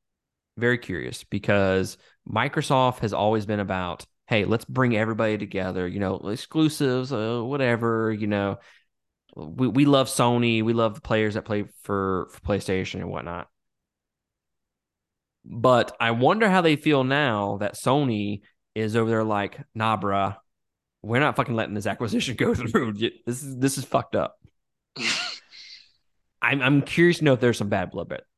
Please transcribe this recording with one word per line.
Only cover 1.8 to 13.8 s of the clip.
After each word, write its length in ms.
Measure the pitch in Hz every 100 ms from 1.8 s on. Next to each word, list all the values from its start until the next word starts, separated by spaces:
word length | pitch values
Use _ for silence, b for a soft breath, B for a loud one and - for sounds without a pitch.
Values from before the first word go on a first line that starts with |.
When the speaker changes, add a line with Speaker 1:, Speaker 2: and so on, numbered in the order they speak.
| 95 - b b -
Speaker 1:
Microsoft 680 | 107 131 156 143 135 127 120
has 140 | 113
always 320 | 98 104 113 104
been 140 | 104
about, 440 | 98 95 90 - - _ -
"Hey, 180 | 113 92
let's 200 | 110 -
bring 300 | 127 127 110
everybody 400 | 110 110 113 107
together, 500 | 104 98 92 92 90
you 120 | 95
know, 180 | 95 98 92
exclusives, 840 | 107 - 160 156 147 139 127 127
uh, 280 | 127 110 120
whatever, 680 | 117 143 131 117 117 113 110
you 140 | 107 107
know, 320 | 104 101 98 b b b _ _ _ _ -
we, 320 | 76 85 127
we 180 | 113 143
love 220 | 139 131
Sony, 540 | - 123 120 120 113
we 100 | 110
love 220 | 117 113 104
the 60 |
players 340 | - 110 107 104
that 80 | -
play 200 | 104 101 -
for, 460 | - 101 95 92 -
for 80 | -
PlayStation 540 | - 101 - 95 92 92
and 80 | 92
whatnot." 380 | 95 65 87 - _ _ _